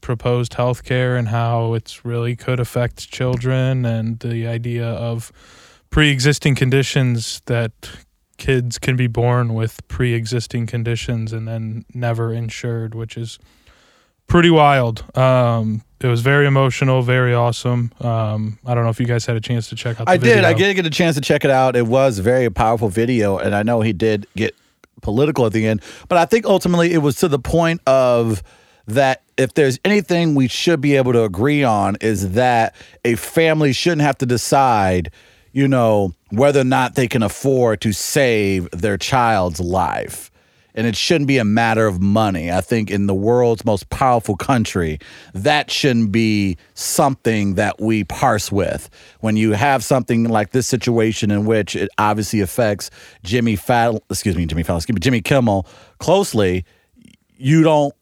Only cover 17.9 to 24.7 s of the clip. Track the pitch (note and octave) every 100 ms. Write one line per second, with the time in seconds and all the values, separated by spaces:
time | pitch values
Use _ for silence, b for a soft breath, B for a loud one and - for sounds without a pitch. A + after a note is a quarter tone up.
17.9 | _ B2 A2+ A2 G#2+ G#2+ A2 B2+ A#2+ A#2
18.9 | A2+ A#2+ A#2+ - A#2 A2 A#2+ A2 A2+ -
19.9 | A#2 A#2 F#3 G#3+ A3 F#3 D#3 F#3+ F#3+ E3+
20.9 | D3 F3 D3+ C#3 D3 D3 C3 C3 B2 A#2
21.9 | B2+ C3+ G#2 F#2+ B2+ A#2+ F2+ A2+ A2+ A2
22.9 | F#2 A#2 B2+ G2+ G2 F#2+ G2+ G#2+ A#2+ A2
23.9 | F#2 A2+ G#2 G2+ - - - _